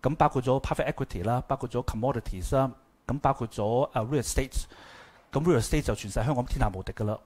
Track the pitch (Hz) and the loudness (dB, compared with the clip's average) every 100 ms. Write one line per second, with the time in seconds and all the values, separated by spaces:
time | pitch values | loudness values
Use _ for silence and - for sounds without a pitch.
0 | 131 156 147 135 120 135 - 156 - - | -2 4 4 4 2 2 2 -2 -2 -2
1 | 135 - 92 123 - 135 120 120 - 113 | -6 -2 0 0 0 -4 -2 -4 -4 -2
2 | 123 123 - 95 87 135 135 - _ _ | -2 -2 -4 -6 0 2 2 -2 _ _
3 | - 135 139 139 113 - 104 120 143 127 | -6 0 2 0 -4 -2 2 2 2 0
4 | 110 143 117 - 131 - - - - - | 0 0 0 -2 -2 -4 -4 -12 -20 -20
5 | - - _ 139 160 139 - 156 139 104 | -20 -20 _ 0 4 4 4 0 0 -4
6 | 101 107 113 131 127 135 110 95 95 - | -2 -2 0 0 0 0 0 -2 -10 -4
7 | 107 107 | -2 -2